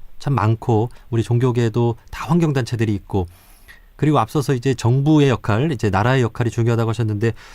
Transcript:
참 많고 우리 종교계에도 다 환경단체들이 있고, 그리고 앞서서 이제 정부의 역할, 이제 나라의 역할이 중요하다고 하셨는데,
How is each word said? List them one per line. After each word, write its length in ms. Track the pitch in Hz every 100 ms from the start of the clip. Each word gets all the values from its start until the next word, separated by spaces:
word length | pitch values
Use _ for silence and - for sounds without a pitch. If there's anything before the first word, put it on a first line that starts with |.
| - -
참 160 | -
많고 540 | - 107 113 - 110 120 - -
우리 120 | 117
종교계에도 720 | 107 120 127 120 117 120 120 113 -
다 160 | - -
환경단체들이 640 | 170 165 135 120 113 113
있고, 320 | 101 - 98 87 - - - - - - -
그리고 220 | 143 143
앞서서 360 | 110 156 139
이제 200 | 127 135
정부의 540 | 123 117 131 143 156 139
역할, 420 | 113 - 107 160
이제 180 | 120 107
나라의 340 | 95 117 131
역할이 280 | 113 - 117
중요하다고 380 | - 117 117 113
하셨는데, 440 | 113 113 104 113 - -